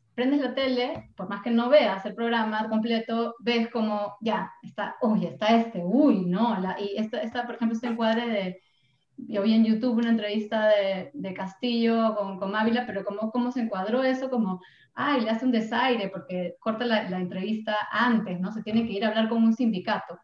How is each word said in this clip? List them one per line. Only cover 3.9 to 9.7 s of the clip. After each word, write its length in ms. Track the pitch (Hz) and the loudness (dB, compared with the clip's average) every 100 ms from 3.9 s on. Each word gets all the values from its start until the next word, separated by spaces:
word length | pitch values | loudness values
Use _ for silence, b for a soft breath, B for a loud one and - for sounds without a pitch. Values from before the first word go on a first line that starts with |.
| 208 208 - | -2 -4 -4
ya, 300 | 220 - 180 - | -2 -2 -4 -12
está, 340 | - - 196 - | -14 -8 -8 -2
uy, 240 | 226 202 170 | 2 2 0
está 300 | - 214 233 | 0 4 4
este, 260 | 226 180 | 2 -4
uy, 420 | 175 247 294 190 175 | 0 4 6 4 2
no, 340 | 185 226 196 | 2 0 0
la, 200 | 185 - | -4 -4
y 160 | 202 220 | -6 -4
esta, 240 | 220 226 | -4 -6
esta, 240 | 226 247 240 | -6 -6 -6
por 80 | 233 | -4
ejemplo, 200 | 226 226 | -2 -2
este 120 | 240 | -4
encuadre 400 | 233 220 226 233 | -2 0 0 0
de, 340 | 208 185 185 _ _ _ _ _ - | -2 -4 -8 _ _ _ _ _ -16
yo 260 | - 208 | -6 0
vi 100 | 208 | 4
en 120 | 220 | 4
YouTube 320 | 220 | 4